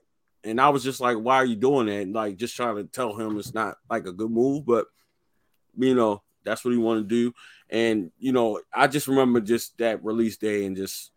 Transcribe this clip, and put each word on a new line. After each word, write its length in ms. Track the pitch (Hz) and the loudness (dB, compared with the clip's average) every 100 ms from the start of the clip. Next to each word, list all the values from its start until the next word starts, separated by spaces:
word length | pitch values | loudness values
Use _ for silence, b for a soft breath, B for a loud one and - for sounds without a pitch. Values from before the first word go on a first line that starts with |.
| _ _ _ _ | _ _ _ _
And 160 | 107 117 | -4 2
I 80 | 143 | 4
was 160 | 139 | 4
just 160 | 127 131 | -2 -2
like, 180 | 123 113 | 0 0
"Why 180 | 117 131 | 2 2
are 80 | |
you 120 | 127 107 | 2 2
doing 300 | 131 143 107 | 2 4 2
that?" 140 | 101 | -2
And, 140 | 95 | -4
like, 220 | 110 107 92 | -4 -4 -6
just 180 | 120 | -8
trying 220 | - 120 104 | -4 -4 -4
to 80 | |
tell 280 | 92 - 120 | -6 -6 -6
him 260 | 107 110 104 | -4 -6 -6
it's 140 | - | -6
not, 240 | 110 104 - - | -4 -6 -6 -6
like, 160 | 113 92 | -6 -6
a 60 | |
good 180 | 90 113 | -6 -2
move, 340 | 113 135 143 | 2 2 0
but, 220 | 131 113 - _ _ _ _ _ _ _ _ - | 0 0 0 _ _ _ _ _ _ _ _ -2
you 200 | 131 123 | 2 4
know, 260 | 110 101 _ _ | 2 0 _ _
that's 200 | 101 113 | -6 -4
what 60 | 123 | 0
he 80 | 120 | 2
wanna 240 | 113 110 | 2 0
do. 320 | 101 120 120 - B B B | 0 0 0 -4 B B B
And, 440 | 113 113 107 85 _ | 0 2 0 -4 _
you 100 | 131 | 0
know, 300 | 127 113 104 - | 2 2 -2 -4
I 140 | 113 139 | 0 2
just 220 | 143 135 | 2 0
remember 320 | 135 127 120 | 2 4 2
just 360 | 104 117 - - | 2 0 -2 -4
that 240 | 117 104 | -2 -2
release 320 | 107 113 113 - | -2 0 -2 -2
day 280 | 107 104 | -2 -2
and 120 | 98 95 | -2 -4
just, 340 | 95 - - | -8 -10 -16